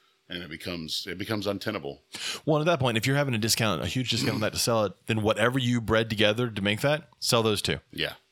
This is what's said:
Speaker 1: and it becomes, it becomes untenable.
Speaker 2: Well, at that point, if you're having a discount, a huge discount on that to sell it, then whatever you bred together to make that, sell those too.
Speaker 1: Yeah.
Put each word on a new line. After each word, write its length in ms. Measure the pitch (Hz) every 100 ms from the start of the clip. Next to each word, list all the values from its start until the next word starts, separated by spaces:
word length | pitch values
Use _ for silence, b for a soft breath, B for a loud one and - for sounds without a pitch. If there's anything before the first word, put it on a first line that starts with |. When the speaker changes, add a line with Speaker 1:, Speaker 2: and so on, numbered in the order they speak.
| b b -
Speaker 1:
and 140 | 90
it 60 | 87
becomes, 560 | 80 - 87 78 - 95
it 100 | 90
becomes 280 | 104 107 101
untenable. 560 | 101 113 104 71 69 _ B B B -
Speaker 2:
Well, 120 | 151
at 60 | 156
that 140 | 160
point, 160 | 127 113
if 100 | 127
you're 100 | 139
having 180 | 139
a 40 | 113
discount, 440 | 113 - 110 82
a 40 | 87
huge 240 | 127 120
discount 240 | 113 -
on 60 | 104
that 120 | 107
to 40 | 87
sell 260 | - 113
it, 100 | 104 - -
then 160 | 110
whatever 360 | 104 101 117 135
you 220 | 120 120
bred 280 | 107 110 113
together 380 | 107 104 110 123
to 140 | 101
make 180 | 98 107
that, 280 | 143 151 - -
sell 220 | - 120
those 200 | 110 104
too. 160 | - 71 -
Speaker 1:
Yeah. 220 | - 73 - _